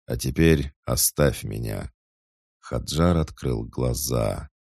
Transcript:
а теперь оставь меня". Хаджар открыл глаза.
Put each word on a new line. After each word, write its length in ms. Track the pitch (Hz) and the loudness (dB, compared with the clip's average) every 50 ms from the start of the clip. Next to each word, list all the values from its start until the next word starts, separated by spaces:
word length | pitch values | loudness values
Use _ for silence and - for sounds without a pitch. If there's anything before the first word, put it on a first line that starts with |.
| _ | _
а 120 | - 62 | -6 -6
теперь 560 | 60 - 65 64 78 82 82 80 71 69 69 - _ - | -4 -4 -2 2 4 6 6 6 4 2 -2 -8 _ -6
оставь 580 | - 64 73 - - - - 73 67 58 - - | -4 -2 0 0 0 2 2 2 2 2 0 -8
меня". 480 | 53 52 55 58 53 50 50 - - _ _ _ _ _ _ _ _ _ _ _ _ _ _ | -8 -8 -6 -6 -6 -6 -8 -8 -12 _ _ _ _ _ _ _ _ _ _ _ _ _ _
Хаджар 580 | - - 65 64 64 - 71 78 85 90 87 | -12 -8 -6 -6 -6 -2 0 2 4 4 4
открыл 460 | 82 76 - - - - 65 60 57 58 | 2 0 -2 -4 -6 -4 -4 -2 -4 -4
глаза. 880 | 57 - 62 64 62 62 64 - 62 62 60 55 50 50 50 - - _ _ _ _ _ | -6 -4 -2 -2 -2 -2 -2 -4 -2 -2 0 0 -2 -4 -6 -10 -14 _ _ _ _ _